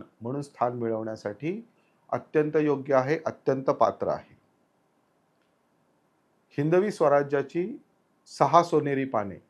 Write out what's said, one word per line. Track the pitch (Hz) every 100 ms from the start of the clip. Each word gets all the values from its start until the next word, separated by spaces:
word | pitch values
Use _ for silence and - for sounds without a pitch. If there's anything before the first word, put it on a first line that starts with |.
| - -
म्हणून | 113 139
स्थान | 143 - 123
मिळवण्यासाठी | 123 113 113 110 110 104 104 151 208 - _ _ _ -
अत्यंत | 120 - 156 151 156
योग्य | 151 135 135 131
आहे, | 127 160 -
अत्यंत | - - 135
पात्र | 131 139 107 - 90
आहे. | 73 - - _ _ _ _ _ _ _ _ _ _ _ _ _ _ _ _ _ _ _ _ _ -
हिंदवी | 151 180 208
स्वराज्याची | - 151 143 143 143 135 170 190 294 _ _ _ _ _ -
सहा | 147 165
सोनेरी | 170 156 143 135 135
पाने | 113 101 82 _